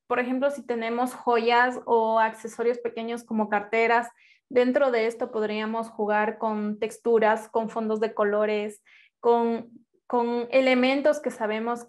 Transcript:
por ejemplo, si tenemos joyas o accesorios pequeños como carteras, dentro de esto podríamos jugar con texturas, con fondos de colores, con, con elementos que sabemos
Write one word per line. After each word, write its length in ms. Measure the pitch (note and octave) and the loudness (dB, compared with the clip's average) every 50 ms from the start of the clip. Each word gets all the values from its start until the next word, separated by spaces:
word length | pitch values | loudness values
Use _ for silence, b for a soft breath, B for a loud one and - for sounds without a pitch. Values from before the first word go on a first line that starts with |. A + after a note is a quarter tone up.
| _ | _
por 120 | - B3 B3 | -4 -2 -2
ejemplo, 320 | B3 A#3+ B3+ C4 C#4 C#4+ | 0 -2 -2 0 0 0
si 140 | C#4+ C#4 - | -2 -4 -6
tenemos 480 | - A#3+ A#3 A3+ A3+ A#3 A#3+ B3+ B3 - | -6 -6 -4 -4 -4 -2 -2 -2 -2 -4
joyas 680 | - - B3 A#3+ A#3 A3+ A#3 A#3+ A#3+ C4 B3+ B3 - - | -4 -2 0 2 2 2 4 4 4 4 2 0 -4 -2
o 340 | - A#3+ A3+ A3+ A3 A3 A3+ | 0 2 2 2 2 2 2
accesorios 580 | A3 A3 A3 - - A3 - - A3+ A#3 B3 | 2 2 0 -6 -12 -10 -8 -2 -2 -2 -2
pequeños 460 | A#3+ - A#3 - A3+ A3+ A#3 A#3 A#3+ A#3+ | -2 -4 -8 -8 -8 -6 -6 -8 -8 -8
como 260 | - A3+ G#3+ G#3+ G3+ | -4 -2 -2 0 0
carteras, 600 | G#3 G#3 G#3 G#3 A3+ A3+ A3+ A3+ A#3 A#3+ A#3 - b b b b b b _ - | -2 -2 -2 0 0 2 2 4 2 2 0 -2 b b b b b b _ -2
dentro 420 | B3+ B3 B3 B3+ B3 - C#4 C4 | 2 2 4 4 4 2 2 2
de 160 | A#3+ A3+ A3 | 2 2 0
esto 240 | A3+ A#3 - B3+ - | 0 -2 -4 -8 -6
podríamos 560 | - A3 G#3+ G#3 G#3+ A3 A3 A3 A3 A3+ A3+ | -4 -4 -4 -2 -2 -4 -4 -4 -4 -6 -6
jugar 500 | A3 - - G#3+ G3+ G#3 G#3 G#3+ A3 A3 | -6 -6 -6 -2 0 0 0 0 -2 -2
con 400 | - A#3 A3 G#3+ G#3 G#3 G#3 G#3+ | -4 -4 -4 -2 -4 -4 -6 -4
texturas, 680 | G#3 A#3 A3 - - - A#3 A#3 A3 G#3+ G#3+ A3 A3 - | -4 -6 -8 -8 -4 0 2 4 6 6 4 4 2 -2
con 220 | - - A#3 A3+ G#3+ | -4 -4 -4 -4 -2
fondos 320 | - A#3 A3 G#3+ A3 G#3+ | -4 -6 -4 -2 -2 -2
de 120 | A3+ G#3+ G#3+ | -2 -2 0
colores, 680 | - G#3 G#3 G#3 G#3 G#3+ G#3+ G#3+ G#3 G#3 G#3+ G#3 - b b b b b b _ _ | 0 0 0 2 0 0 0 0 -2 -4 -6 -10 -14 b b b b b b _ _
con, 480 | - A#3 A#3 A#3 A#3 A#3 A#3 A3+ - - - - _ _ _ _ _ | 2 2 2 4 2 0 -2 -4 -6 -12 -20 -20 _ _ _ _ _
con 420 | - - A#3+ A#3 A#3+ A#3+ A#3+ A#3 A#3+ | -4 -2 -2 0 0 -2 -4 -2 0
elementos 720 | - C4 C4 C4 B3+ B3 B3+ C4 C4+ C#4+ C#4 D4+ D4 D4 | 2 2 4 4 4 4 4 2 2 2 2 2 2 0
que 100 | - B3+ | -2 -6
sabemos 540 | - - A3+ G#3 G#3+ A3 A3+ A#3 A#3+ A3+ A#3 | -6 -4 -4 -4 -2 -4 -4 -4 -6 -6 -8